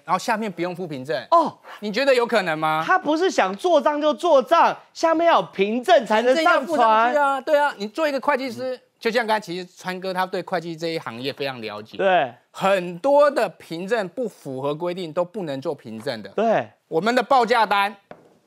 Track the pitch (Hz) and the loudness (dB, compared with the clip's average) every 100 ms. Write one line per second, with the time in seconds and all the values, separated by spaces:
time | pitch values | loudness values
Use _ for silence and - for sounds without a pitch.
0 | - 180 - 214 220 170 175 175 180 139 | -4 -2 0 -2 -4 -4 -6 -6 -10 -10
1 | 127 143 107 339 269 - - - 208 208 | -6 -6 2 2 2 -4 -16 -10 -6 0
2 | 277 247 233 233 180 156 156 156 170 370 | 2 2 2 0 0 -2 0 0 0 0
3 | 285 311 370 - 190 196 359 320 302 294 | 0 0 0 0 0 0 2 2 2 0
4 | 302 302 349 277 - 330 247 160 - - | 0 0 4 4 4 4 4 0 -12 -2
5 | 330 320 339 262 170 - 202 233 240 330 | 0 2 4 2 0 -2 -2 0 4 4
6 | 208 214 247 285 320 320 269 302 226 220 | 4 2 2 2 4 2 2 2 4 4
7 | 233 294 277 269 254 294 285 202 208 254 | 4 2 0 0 0 2 2 -2 -8 -2
8 | 311 269 285 269 262 233 254 247 _ _ | -2 0 0 -2 -4 -8 -8 -10 _ _
9 | 226 226 220 214 202 180 180 - 185 185 | -2 0 0 -2 -2 -10 -10 -12 -10 -8
10 | 185 180 185 185 170 185 170 160 165 160 | -6 -4 -2 -4 -4 -6 -6 -6 -6 -6
11 | 123 117 135 123 139 127 107 104 107 - | -8 -8 -8 -6 -6 -6 -10 -10 -12 -2
12 | 190 180 131 127 _ - 190 196 180 175 | 2 2 0 -6 _ -4 0 0 -2 -4
13 | 269 285 294 285 196 - - 165 190 233 | 2 4 4 2 -2 -6 -14 -12 -4 -4
14 | 190 262 226 - 147 131 139 151 175 180 | -4 -6 -8 -8 -12 -6 -6 -4 -6 -8
15 | 170 151 175 220 165 135 165 143 127 110 | -6 -4 -4 -6 -8 -6 -6 -8 -12 -10
16 | 123 113 95 - 226 175 110 _ _ 160 | -8 -8 -6 -2 0 0 -2 _ _ -2
17 | 208 254 - 269 220 240 208 202 202 214 | 0 0 2 2 4 2 2 2 0 -6
18 | _ - _ _ | _ -20 _ _